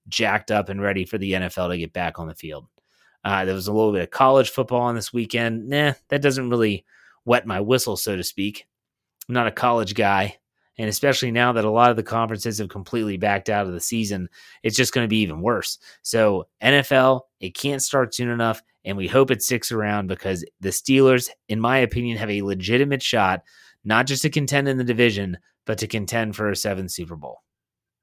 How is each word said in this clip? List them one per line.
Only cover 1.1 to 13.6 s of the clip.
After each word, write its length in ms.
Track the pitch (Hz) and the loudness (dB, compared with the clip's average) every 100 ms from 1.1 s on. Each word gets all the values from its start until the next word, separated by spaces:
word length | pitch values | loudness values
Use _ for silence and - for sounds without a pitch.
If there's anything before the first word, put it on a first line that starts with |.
| 107 | -4
the 160 | 98 | -2
N 100 | 92 | -2
F 140 | 92 - | -4 -4
L 120 | 90 | -4
to 80 | 90 | -4
get 160 | 82 | -6
back 260 | 92 87 85 | -6 -6 -6
on 80 | 80 | -12
the 80 | 80 | -12
field. 320 | 80 73 - _ _ _ _ _ | -14 -14 -18 _ _ _ _ _
Uh, 220 | 98 98 95 | -4 -2 -2
there 100 | 95 | -4
was 120 | 95 | -2
a 60 | |
little 200 | 107 110 | 2 2
bit 100 | 98 | 2
of 80 | 85 | -2
college 380 | - 131 135 123 | 2 6 6 4
football 320 | - 123 123 | -2 -2 0
on 140 | 120 117 | 0 -2
this 160 | - | -4
weekend. 560 | 120 110 117 117 113 110 | -4 -2 -2 -2 -2 -2
Nah, 260 | 143 147 131 _ | 0 0 -2 _
that 120 | 143 | 0
doesn't 280 | 143 131 123 | 2 0 0
really 360 | 120 110 98 - _ _ _ 117 | 2 2 0 -8 _ _ _ 0
wet 220 | 120 107 | 2 2
my 140 | 95 | -2
whistle, 360 | 104 127 120 95 | 2 0 0 -4
so 180 | 113 92 | -4 -4
to 80 | |
speak. 440 | 87 - 101 - - _ _ _ _ _ - | -4 -4 -4 -6 -16 _ _ _ _ _ -4
I'm 60 | |
not 140 | 123 113 | -2 -2
a 40 | |
college 440 | - 123 117 98 104 | 0 0 2 0 0
guy. 420 | 101 98 98 - _ _ _ - | 2 2 0 -6 _ _ _ -8
And 100 | 107 | -6
especially 440 | 104 139 127 127 | 0 0 0 0
now 220 | 117 123 | 2 2
that 120 | 113 107 | 2 2
a 60 | |
lot 180 | 110 123 | 6 6
of 80 | 113 | 4
the 60 | |
conferences 560 | 104 113 113 107 117 104 | -2 -2 -2 -2 -4 -4
have 100 | 98 | -6
completely 480 | 101 92 117 107 95 | -10 -6 -4 -4 -2
backed 320 | 104 98 104 | 0 0 0
out 160 | 104 | -2